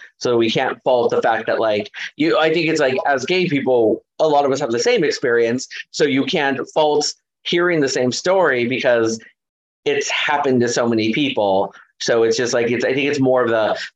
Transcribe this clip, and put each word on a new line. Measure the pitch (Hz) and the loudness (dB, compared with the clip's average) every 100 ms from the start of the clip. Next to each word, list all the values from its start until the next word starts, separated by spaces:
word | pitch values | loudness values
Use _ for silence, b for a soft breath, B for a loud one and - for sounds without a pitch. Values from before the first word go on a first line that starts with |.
| B B | B B
So | 131 117 | 0 2
we | 113 | 2
can't | 143 127 - | 0 -2 -2
fault | 139 123 117 | 0 2 2
the | 120 | 0
fact | 120 113 113 | 0 0 -2
that, | 117 | -2
like, | 110 104 104 B B - | 0 -2 -4 B B -2
you, | 160 - | 0 2
I | 160 | 2
think | 170 156 | 0 0
it's | 160 | 0
like, | 131 131 143 | 0 0 0
as | 135 131 | -2 0
gay | 185 165 | -2 0
people, | 143 131 123 110 - - - | -2 2 2 2 0 -6 -2
a | 160 | 2
lot | 143 143 | 2 2
of | |
us | 135 | 0
have | 135 | -2
the | 117 | -2
same | 233 247 147 | 0 2 0
experience. | - 123 117 117 123 - B B | -2 0 2 2 -2 -6 B B
So | - | -2
you | 147 135 127 | 0 0 0
can't | 165 139 135 - | -2 -2 -4 -4
fault | 160 151 151 147 - _ _ | 0 2 0 -2 -8 _ _
hearing | - 175 175 165 | -4 0 0 0
the | 135 | 0
same | 147 127 | 0 -2
story | - 180 190 160 123 120 | -2 0 2 2 2 -2
because | - 135 117 113 113 B _ _ _ _ _ 143 | 0 2 2 2 -4 B _ _ _ _ _ -4
it's | 143 147 | -2 -2
happened | - 151 143 139 127 | -4 -2 0 0 0
to | 120 | 0
so | 127 120 | 0 0
many | 113 110 | 0 0
people. | 131 139 - 101 95 98 B B - | 0 -2 0 0 0 -2 B B -8
So | - 117 | -2 2
it's | 113 113 | 2 0
just | 120 | -2
like, | 127 117 | -2 -2
it's, | 120 | -2
I | 113 135 | -2 -2
think | 139 | -2
it's | 143 | 0
more | 131 127 | 2 2
of | 117 | 2
the, | 113 104 - B | 0 0 -4 B